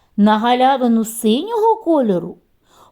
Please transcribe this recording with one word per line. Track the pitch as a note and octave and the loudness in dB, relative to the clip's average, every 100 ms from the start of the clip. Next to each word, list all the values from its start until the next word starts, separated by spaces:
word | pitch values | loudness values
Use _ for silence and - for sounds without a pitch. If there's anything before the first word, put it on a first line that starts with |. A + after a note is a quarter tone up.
| _ - | _ 0
На | G#3 G#3+ | 2 2
галявину | A#3+ B3 B3+ C4+ B3 A3+ | 0 2 2 2 0 0
синього | A3 - A3 A#3+ G4+ A4+ A4+ A4+ | -2 -4 -2 -2 -2 -2 0 0
кольору | E4+ D#4 A3+ F3 E3+ - _ _ _ _ _ | 0 0 0 -2 -6 -14 _ _ _ _ _